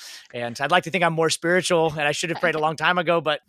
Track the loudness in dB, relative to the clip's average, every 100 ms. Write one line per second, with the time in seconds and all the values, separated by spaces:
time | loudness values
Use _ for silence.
0 | -18 -20 -14 -8 -8 -4 0 0 0 0
1 | 0 2 0 0 2 2 2 2 2 0
2 | -2 -2 -4 -2 0 0 -2 0 2 2
3 | 2 2 2 -4